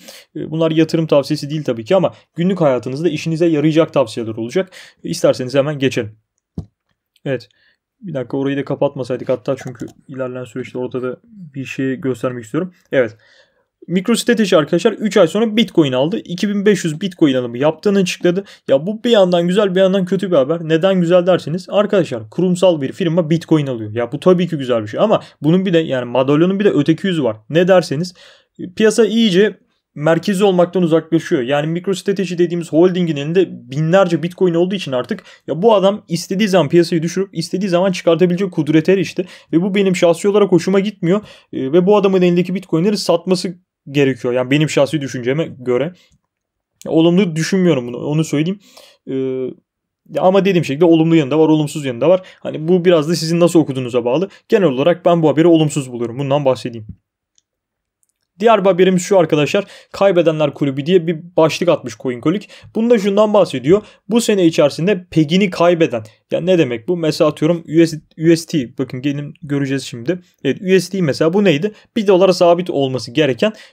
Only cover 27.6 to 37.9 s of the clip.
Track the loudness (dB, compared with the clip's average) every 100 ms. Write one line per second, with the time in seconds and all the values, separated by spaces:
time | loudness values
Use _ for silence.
27.6 | 4 4 2 -4 -8 -12 -20 _ _ -16
28.6 | -10 0 2 4 2 2 2 4 2 -2
29.6 | _ _ _ -4 0 0 0 0 2 2
30.6 | 0 0 2 0 0 -2 0 -2 0 -2
31.6 | -2 -4 -4 -4 -4 -4 -4 -2 -2 -2
32.6 | -2 2 2 2 -2 -4 -2 0 -2 -4
33.6 | -10 -4 0 2 2 0 -4 -2 0 2
34.6 | 0 -2 -4 -6 -4 -8 -12 -16 -8 0
35.6 | 2 4 2 0 -4 -8 -4 -2 2 2
36.6 | 4 2 2 0 -2 -4 -6 -6 -6 -4
37.6 | -2 0 0